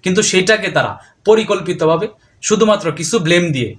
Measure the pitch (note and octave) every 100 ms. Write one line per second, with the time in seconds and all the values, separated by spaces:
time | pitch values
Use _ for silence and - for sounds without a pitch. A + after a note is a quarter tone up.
0 | F#3 F#3 G#3 F#3 F#3 G#3+ F#3 D3+ A#2+ F#2
1 | - _ - A3 G#3+ G3 F3 F3 D#3+ E3
2 | G#3+ _ _ _ - G#3 G#3+ G#3 E3+ D3+
3 | E3 A#3 D#3+ F3 F3 C3+ A2+